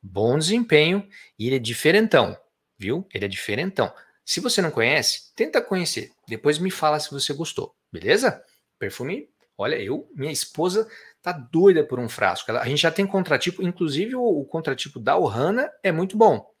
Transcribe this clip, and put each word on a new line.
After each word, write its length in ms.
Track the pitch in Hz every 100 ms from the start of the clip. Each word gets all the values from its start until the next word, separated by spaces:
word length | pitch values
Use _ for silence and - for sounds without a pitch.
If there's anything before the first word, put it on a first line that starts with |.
bom 360 | 98 95 110 139
desempenho 680 | 160 226 226 151 156 196 202 - - _
e 80 | 110
ele 120 | 131
é 20 |
diferentão, 760 | 113 120 151 190 220 151 98 87 _ _ _ _
viu? 300 | 95 147 -
Ele 120 | - 101
é 20 |
diferentão. 680 | 95 - 104 180 - 113 - - _ -
Se 140 | -
você 240 | 247 -
não 80 | 175
conhece, 600 | 151 117 147 - - - -
tenta 260 | 262 311
conhecer, 500 | - 185 165 - 110 _ -
depois 300 | 110 147 151
me 140 | 185
fala 280 | 180 156 151
se 120 | 147
você 220 | 139 135
gostou, 420 | 139 160 - - _ _
beleza? 520 | - 104 190 247 - - _ _ _
Perfume, 500 | 101 - 127 214 - _ _ _
olha, 240 | 104 151
eu, 280 | 101 139 -
minha 180 | - 139
esposa 580 | 139 - - 175 190 220 - - _
tá 100 | -
doida 540 | 170 120 160 196 170 -
por 140 | 123
um 100 | 117
frasco. 420 | - 98 92 -
Ela, 100 | 117
a 40 | 117
gente 160 | 147
já 100 | 165
tem 160 | 165 196
contratipo, 540 | 196 175 143 - 175
inclusive 520 | 185 175 165 139 214
o, 280 | 254 240 151
o 20 |
contratipo 560 | 139 165 156 131 - 131
da 160 | 107 160
Ohana 560 | 156 107 151 226 294 -
é 80 | 196
muito 280 | 165 190 214
bom. 340 | 220 131 - _